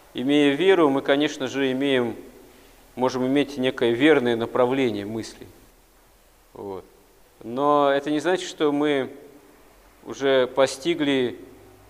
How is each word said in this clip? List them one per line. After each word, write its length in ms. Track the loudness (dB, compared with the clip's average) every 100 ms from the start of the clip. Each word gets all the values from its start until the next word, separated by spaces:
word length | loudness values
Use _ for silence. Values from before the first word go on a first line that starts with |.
| -14
Имея 400 | -6 0 4 4
веру, 340 | 4 4 4 4
мы, 140 | 2
конечно 440 | 0 0 0 -4 -6
же, 240 | -2 -2
имеем, 440 | -2 0 0 0 -6 -16 -20 -20 -20 -20 -20 _ -4
можем 300 | -2 0 0
иметь 320 | 0 -2 -2
некое 340 | -4 0 0
верное 420 | 2 4 4 2
направление 720 | -2 -2 0 0 2 -2 -2
мыслей. 420 | -6 -8 -10 -16 -20 -20 -20 _ _ _ _ _ _ _ _
Вот. 300 | -16 -12 -12 -16 _ _ _ _ _
Но 480 | -10 -2 2 4 2
это 160 | 0 -2
не 100 | -2
значит, 280 | 0 -2 -4
что 240 | -2 0
мы 380 | 0 0 0 -4 -10 -20 -20 -20 -20 -20 _ _ _
уже 420 | -16 -4 2 2 2
постигли 920 | 2 0 0 -4 -2 0 0 -2 -6 -16 -20 -20 -20 -20